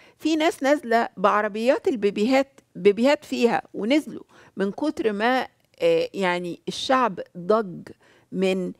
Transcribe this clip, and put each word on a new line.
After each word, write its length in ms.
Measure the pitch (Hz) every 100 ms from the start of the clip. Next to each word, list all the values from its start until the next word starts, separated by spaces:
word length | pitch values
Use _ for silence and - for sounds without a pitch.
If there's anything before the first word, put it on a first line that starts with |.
| - _
في 180 | 302 320
ناس 280 | 320 -
نازلة 460 | 269 294 233 226 - -
بعربيات 680 | 190 208 214 208 240 330 392
البيبيهات، 720 | 247 202 214 220 262 269 _ _ -
بيبيهات 500 | 190 202 254 294 -
فيها، 360 | 247 233 185 -
ونزلوا 500 | - 208 302 262 135 - - - -
من 140 | 196
كتر 400 | 190 294 302 226
ما، 340 | 202 226 254 - _ _ -
آه، 280 | 170 165 170
يعني 480 | - 185 175 175 - -
الشعب 520 | - - 262 233 175 - 180
ضج 500 | 175 220 196 151 - - _ _ _
من 400 | 185 190 190 180 -